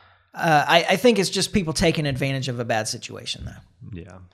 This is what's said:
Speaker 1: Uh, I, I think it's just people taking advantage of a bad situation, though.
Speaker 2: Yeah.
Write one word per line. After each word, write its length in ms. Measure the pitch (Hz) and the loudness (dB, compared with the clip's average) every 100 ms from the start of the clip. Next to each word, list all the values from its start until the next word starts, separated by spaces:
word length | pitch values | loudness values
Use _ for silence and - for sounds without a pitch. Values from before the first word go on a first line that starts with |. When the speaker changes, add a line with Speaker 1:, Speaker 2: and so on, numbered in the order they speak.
| _ _ _ | _ _ _
Speaker 1:
Uh, 300 | - 170 151 139 | -4 2 4 6
I, 160 | 170 - | 4 4
I 60 | 185 | 4
think 220 | 247 202 | 4 4
it's 120 | 175 | 0
just 220 | 196 170 | -2 -2
people 200 | 214 160 | -2 -2
taking 340 | 143 170 165 147 | 2 2 2 -2
advantage 420 | 131 139 135 131 | -2 -2 -4 -6
of 120 | 120 | -6
a 40 | |
bad 220 | 113 113 107 | -2 -2 -2
situation, 580 | 117 - 104 - - - | -8 -12 -12 -10 -10 -12
though. 520 | - - _ - 87 | -16 -20 _ -14 -14
Speaker 2:
Yeah. 180 | 87 92 - | -14 -20 -20